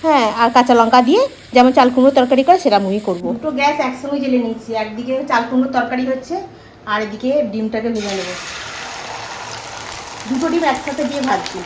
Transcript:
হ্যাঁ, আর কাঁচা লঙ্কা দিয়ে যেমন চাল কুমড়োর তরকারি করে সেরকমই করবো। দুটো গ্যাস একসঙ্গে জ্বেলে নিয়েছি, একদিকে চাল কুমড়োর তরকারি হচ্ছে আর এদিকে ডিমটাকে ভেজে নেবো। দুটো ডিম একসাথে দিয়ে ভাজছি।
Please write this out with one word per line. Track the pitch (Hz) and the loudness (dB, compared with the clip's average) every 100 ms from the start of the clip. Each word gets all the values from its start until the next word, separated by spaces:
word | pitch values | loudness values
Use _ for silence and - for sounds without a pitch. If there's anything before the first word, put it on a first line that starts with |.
হ্যাঁ, | 320 294 220 | 4 2 2
আর | 208 233 | 2 4
কাঁচা | 247 240 | 4 6
লঙ্কা | 240 226 254 | 6 6 6
দিয়ে | 247 381 539 - - | 6 4 2 -4 0
যেমন | 247 254 | 4 6
চাল | 254 254 | 6 4
কুমড়োর | 247 254 269 | 6 4 4
তরকারি | 247 254 | 4 2
করে | 269 359 | 6 4
সেরকমই | 294 202 196 202 | 6 2 2 -2
করবো। | 208 175 233 | -2 -4 -4
দুটো | 240 208 | -4 -4
গ্যাস | 262 285 302 | 0 0 0
একসঙ্গে | 262 254 277 285 | -4 -4 -6 -4
জ্বেলে | 262 247 | 0 0
নিয়েছি, | 226 226 - | 0 -6 -6
একদিকে | 226 220 214 247 262 277 | -6 -6 -8 -6 -4 0
চাল | 247 262 | -2 0
কুমড়োর | 254 262 | -2 0
তরকারি | 254 240 254 262 | -2 -2 -4 -2
হচ্ছে | 262 - 359 359 - - - - | -4 -4 -8 -8 -18 -20 -20 -6
আর | 214 | -4
এদিকে | 214 214 254 294 240 | -4 -6 -2 0 -2
ডিমটাকে | 214 220 220 226 | -4 -4 -4 -4
ভেজে | 226 208 196 | -4 -4 -6
নেবো। | 180 180 - - - - - - - - - - - - - - - - - - 214 | -6 -8 -10 -12 -12 -12 -12 -12 -12 -12 -12 -12 -12 -14 -14 -14 -12 -12 -12 -12 -6
দুটো | 254 320 | -4 0
ডিম | 339 | 0
একসাথে | 320 254 - 269 | 0 -2 -4 -4
দিয়ে | 262 285 | -4 -4
ভাজছি। | 262 190 - 185 | -2 -2 -4 -10